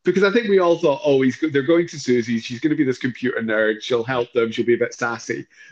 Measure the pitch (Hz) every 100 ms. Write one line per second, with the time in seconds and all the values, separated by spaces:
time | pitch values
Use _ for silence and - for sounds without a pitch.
0 | 180 190 196 233 208 196 170 165 165 139
1 | 147 139 131 - 160 139 135 170 170 147
2 | 131 123 113 117 - 120 156 151 131 123
3 | 127 - 123 - 110 110 110 107 - 120
4 | 113 127 117 120 113 110 113 117 117 -
5 | 120 113 - - - _ -